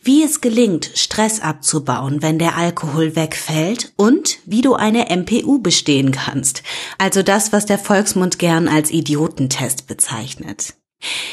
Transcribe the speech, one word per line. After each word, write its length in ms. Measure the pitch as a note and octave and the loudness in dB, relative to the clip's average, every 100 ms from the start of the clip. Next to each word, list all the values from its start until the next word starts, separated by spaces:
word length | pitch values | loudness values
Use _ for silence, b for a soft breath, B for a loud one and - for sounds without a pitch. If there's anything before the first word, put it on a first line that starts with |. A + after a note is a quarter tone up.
wie 180 | - C#4+ | 4 4
es 180 | D4+ - | 4 0
gelingt, 500 | B3 A3+ A#3 D#3+ - - | 0 2 2 2 -4 -4
Stress 440 | - - A3 A3 | -2 0 0 0
abzubauen, 800 | D#3 D3+ - D#3 C#3 F3 C3+ C#3+ | -4 -4 -2 -2 -2 -4 -2 -2
wenn 180 | D#3 D#3+ | 0 0
der 180 | E3 E3 | 0 0
Alkohol 580 | E3+ E3+ E3 D3 D#3+ D#3+ | -2 -2 -4 0 0 0
wegfällt, 800 | D#3 - - D#3 E3 A#3 - - | -2 -4 -4 -2 0 -2 -6 2
und 440 | G#3 C#4 - - - | 4 4 2 -6 -2
wie 160 | G#3+ | 2
du 120 | C4 | 4
eine 360 | B3 G#3+ A#3 - | 2 2 2 0
M 160 | F3+ E3+ | -2 0
P 180 | A#3 | -2
U 160 | - C#4 | 2 0
bestehen 520 | F#3+ - - C#3 C3+ | 2 0 2 2 2
kannst, 520 | C3 - C#3 - - B B B B | 0 -4 -4 -4 -6 B B B B
also 260 | F#3+ G3 | 0 2
das, 300 | F#3+ G3+ G#3 | 2 2 2
was 120 | G#3 G#3 | 0 2
der 140 | G3+ | -2
Volksmund 580 | - G3 G#3 F#3+ F3+ - | 2 2 2 0 0 0
gern 300 | F3 E3 E3+ | 2 2 2
als 240 | D#3 D#3 | 2 2
Idiotentest 960 | D#3+ C#3 D3 D#3 D#3+ C3 C3 B2 - - | -2 0 0 -2 -2 -2 -2 -4 -6 -8
bezeichnet. 840 | - - A#2 B2+ - - - - - _ _ B B B | -6 -4 -4 -10 -12 -14 -10 -12 -12 _ _ B B B